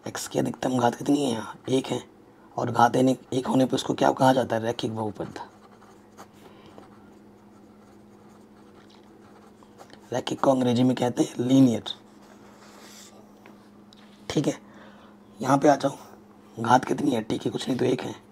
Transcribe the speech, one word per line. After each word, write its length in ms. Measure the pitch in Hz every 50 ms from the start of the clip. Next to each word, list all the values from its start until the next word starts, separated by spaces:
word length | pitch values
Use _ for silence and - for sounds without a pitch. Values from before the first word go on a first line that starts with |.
| _ 113
X 200 | 104 - - -
की 100 | - 143
अधिकतम 400 | - - 233 - - 135 127 127
घात 160 | 123 120 117
कितनी 300 | - - - 143 143 143
है 60 | 131
यहाँ? 300 | 117 110 107 - - - - -
एक 180 | 127 131 127
है। 180 | - 127 123 - - - - - - - - - - -
और 140 | - 123 120
घात 220 | 113 117 117 120
n 240 | 113 127 127 131 127 - - -
एक 140 | - 127 127
होने 200 | - - 131 131
पर 80 | 123 127
उसको 200 | 127 - - 135
क्या 180 | - 135 139
कहा 200 | 135 - 135 131
जाता 240 | 131 131 117 - 117
है? 60 | 113
रैखिक 340 | 110 113 123 - - 120 110
बहुपद। 420 | 110 110 107 101 - - - - - - - - - - - - - - - - - - - - - - - _ - - - - - - - - - - - - - - - - - - - - - - - - - - - - - - - - - - - - - - - - - - - - - - - - - - - - - - - - - - - - - - - - - - - - - - _ - - - -
रैखिक 280 | 113 127 127 - - -
को 100 | - 139
अंग्रेजी 320 | 135 127 127 123 120 120
में 140 | 127 127 123
कहते 260 | 123 127 123 - -
हैं 120 | 160 - - -
linear। 440 | 123 123 135 135 135 123 113 107 - - - - - - - - - - - - - - - - - - - - - - - - - - - - - - - - - - - - - - - - - - - - - - - - - -
ठीक 160 | - 156 143
है, 140 | - - - - - - - - - - - - - - - - - - -
यहाँ 160 | - 127 139 139
पे 100 | 151 151
आ 80 | 139
जाओ, 200 | 135 - 139 - - - - - - - - - - - - - -
घात 240 | 113 110 120 131 -
कितनी 260 | - 143 135 143 147
है? 120 | 123 113
ठीक 220 | 107 - 131 - -
है, 60 | 123
कुछ 180 | - 123 - -
नहीं 100 | 131 117
तो 60 | 123
एक 160 | 123 127 -
है। 140 | - - - - - -